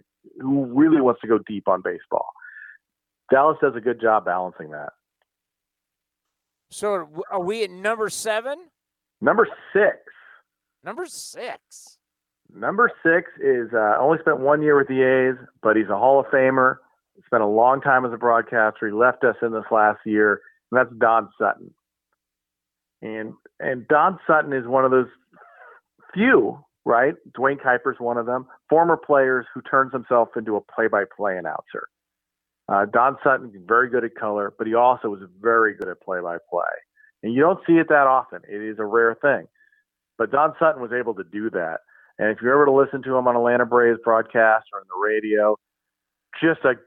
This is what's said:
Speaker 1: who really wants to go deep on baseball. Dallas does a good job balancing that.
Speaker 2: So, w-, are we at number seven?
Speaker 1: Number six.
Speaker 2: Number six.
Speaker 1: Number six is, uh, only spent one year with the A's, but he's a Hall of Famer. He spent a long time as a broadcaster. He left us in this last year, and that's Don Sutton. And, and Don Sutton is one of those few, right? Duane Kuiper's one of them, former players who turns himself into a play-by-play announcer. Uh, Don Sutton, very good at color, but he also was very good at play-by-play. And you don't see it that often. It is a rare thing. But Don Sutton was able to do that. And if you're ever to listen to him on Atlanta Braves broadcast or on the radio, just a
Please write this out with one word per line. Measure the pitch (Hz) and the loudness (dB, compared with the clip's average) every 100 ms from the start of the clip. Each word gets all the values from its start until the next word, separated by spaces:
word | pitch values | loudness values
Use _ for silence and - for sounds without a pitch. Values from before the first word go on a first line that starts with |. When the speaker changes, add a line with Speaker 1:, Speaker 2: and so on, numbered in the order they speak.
| - _ - - | -8 _ -20 -10
Speaker 1:
who | 131 139 127 | -4 -2 -2
really | 123 160 156 | 2 4 4
wants | 127 117 | 2 0
to | 110 | 0
go | 110 98 | -2 -2
deep | 104 98 | -8 -2
on | 92 | -2
baseball. | 92 87 - - - - - - - - _ _ _ _ - | -4 -10 -6 -6 -6 -16 -20 -20 -20 -20 _ _ _ _ -2
Dallas | 135 151 151 | 2 2 2
does | 147 117 | -2 -2
a | |
good | 113 117 | -4 -2
job | 113 107 | 0 0
balancing | 90 90 92 - 78 | 0 -4 -6 -10 -16
that. | 76 73 - _ _ _ _ _ _ _ _ _ _ _ _ _ _ _ _ _ | -14 -16 -18 _ _ _ _ _ _ _ _ _ _ _ _ _ _ _ _ _
Speaker 2:
So, | - 208 196 | -8 -4 -4
w-, | 151 156 202 | -6 -14 -8
are | 196 | -6
we | 175 226 | -4 -4
at | 202 | -6
number | 180 202 226 208 | -6 -6 -4 -6
seven? | - 220 214 247 294 349 _ _ _ _ - | -6 -6 -4 -6 -12 -16 _ _ _ _ -6
Speaker 1:
Number | 139 202 220 - - | 0 0 0 -4 -4
six. | 190 202 - - - _ _ _ _ _ _ | 0 0 -2 -10 -20 _ _ _ _ _ _
Speaker 2:
Number | 165 240 349 | -16 -14 -14
six. | - - - 240 - _ - - _ _ _ _ _ _ | -14 -18 -14 -14 -14 _ -20 -20 _ _ _ _ _ _
Speaker 1:
Number | - 120 196 240 - | -8 -4 0 0 0
six | 165 170 175 - | 2 2 0 -4
is, | 135 127 113 | 0 0 0
uh, | 113 107 107 | 0 2 2
only | 135 160 | 2 2
spent | - 139 | 0 0
one | 131 151 | 2 2
year | 151 143 | 4 2
with | 135 | 2
the | 131 | 2
A's, | 131 131 131 127 - _ | 2 2 0 -2 -10 _
but | 110 107 | 0 2
he's | 98 | 0
a | 101 | 0
Hall | 123 139 | 4 4
of | 131 | 2
Famer. | 139 131 131 127 131 _ _ _ _ | 2 2 4 2 0 _ _ _ _
He | - | -4
spent | 117 | -2
a | 104 | 2
long | 107 120 135 | 2 4 2
time | 135 131 | 2 0
as | 127 | 0
a | 117 | -2
broadcaster. | 120 117 113 120 107 - 110 | 0 0 0 0 -2 -2 -4
He | |
left | 104 123 123 | 0 0 2
us | 123 107 | -2 0
in | 117 | -4
this | 110 104 | -6 -2
last | 113 107 104 113 | 2 2 0 -2
year, | 107 107 101 - _ - | 0 2 0 -6 _ -4
and | 123 | -2
that's | 120 117 | -2 0
Don | 113 113 101 - | 0 0 -2 -4
Sutton. | 104 104 92 _ _ _ _ _ _ _ _ _ _ _ _ _ | -4 -4 -10 _ _ _ _ _ _ _ _ _ _ _ _ _
And, | 110 110 110 - _ - | -14 -12 -12 -16 _ -10
and | 151 127 110 | -6 -6 0
Don | 147 175 180 - | 2 2 -2 0
Sutton | 156 147 | 0 0
is | 135 117 | -4 -2
one | 135 | 0
of | 131 | 2
those | 131 123 _ _ _ - _ - - _ _ _ | 2 0 _ _ _ -20 _ -20 -20 _ _ _
few, | 180 247 208 104 - _ _ | -2 4 4 2 -4 _ _
right? | - 120 135 170 - | -2 2 2 -2 -12
Duane | - 131 139 | -4 -2 -2
Kuiper's | 131 123 139 120 | 0 -2 -2 -6
one | 120 120 | -4 -4
of | 113 | -4
them, | 127 127 - - | -6 -8 -14 0
former | 156 170 160 | 2 2 0
players | - 143 131 131 117 | 2 2 2 0 -4
who | 127 | -14
turns | - 135 131 | -2 0 0
himself | 131 117 120 113 120 | -4 -2 0 0 -4
into | 110 104 | -6 -6
a | |
play-by-play | - - 110 107 95 - 101 92 | -6 -4 -2 0 -4 -6 -6 -6
announcer. | 82 - - - - _ _ _ _ _ _ _ - | -8 -10 -12 -16 -16 _ _ _ _ _ _ _ -4
Uh, | 98 104 | -2 0
Don | 117 127 135 | 0 0 0
Sutton, | 147 131 127 101 87 | 0 -2 -4 -12 -2
very | 113 127 | 0 0
good | 123 | -2
at | 117 | -4
color, | - 107 104 101 - | -6 -6 -4 -6 -6
but | 110 | -4
he | |
also | 117 123 123 113 | 2 2 0 -4
was | 98 95 92 | -10 -14 _
very | 113 117 110 | 0 2 0
good | 98 95 | -2 -10
at | 87 | -12
play-by-play. | - 90 87 85 - 87 85 - _ _ _ _ | -8 -8 -8 -10 -8 -6 -6 -8 _ _ _ _
And | 107 | -6
you | 123 | 0
don't | 160 185 - | 0 0 2
see | |
it | 165 160 | 2 4
that | 147 135 | 4 4
often. | 127 - 90 - | 2 -2 -12 -14
It | 104 | -12
is | 110 107 | -10 -8
a | |
rare | 104 113 117 113 | -2 2 2 0
thing. | 143 117 80 _ _ _ _ _ _ - | 0 -2 -4 _ _ _ _ _ _ -8
But | 110 | -2
Don | 135 156 - | 0 0 0
Sutton | 160 143 | 0 0
was | 117 | -4
able | 123 117 | -6 -6
to | 98 | -8
do | 85 101 110 | -8 -8 -6
that. | 98 82 78 _ _ _ - | -6 -6 -8 _ _ _ -4
And | 107 | -4
if | 107 | -2
you're | 120 | 2
ever | 139 | 4
to | 143 | 4
listen | 135 139 135 | 4 2 -2
to | 127 131 | -4 0
him | 127 | 2
on | 120 | 2
Atlanta | 120 120 120 | 2 2 2
Braves | 120 117 113 | 4 4 2
broadcast | 117 113 113 120 110 110 - | 2 0 0 2 4 2 -2
or | 101 | -20
on | 95 | -12
the | 92 104 | -6 -2
radio, | 107 107 107 107 107 _ _ _ _ _ _ _ - | -2 0 2 2 0 _ _ _ _ _ _ _ -2
just | 160 160 | -2 0
a | 139 117 | 0 -2